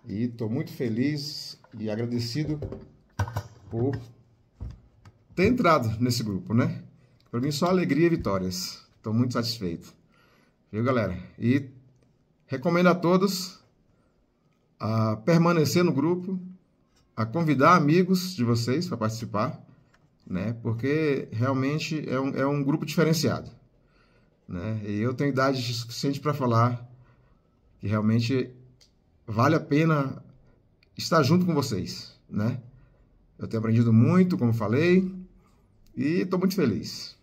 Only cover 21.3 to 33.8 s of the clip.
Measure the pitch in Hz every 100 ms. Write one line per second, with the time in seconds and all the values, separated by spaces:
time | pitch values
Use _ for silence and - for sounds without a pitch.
21.3 | 113 127 135 131 156 - 156 - 127 135
22.3 | 123 139 143 139 156 - - 156 156 120
23.3 | 78 - - _ _ _ _ _ _ _
24.3 | _ - 90 104 110 104 104 120 127 143
25.3 | 127 135 127 117 117 - - 139 139 151
26.3 | 147 123 113 120 120 - - - _ _
27.3 | _ _ _ _ _ 98 107 107 113 117
28.3 | 131 123 - - _ _ _ _ _ -
29.3 | 104 135 160 - 147 165 151 135 - -
30.3 | - _ _ _ _ _ - - 165 135
31.3 | 175 180 147 127 98 87 - - - _
32.3 | 101 110 147 - - - _ _ _ _
33.3 | - 95 113 110 113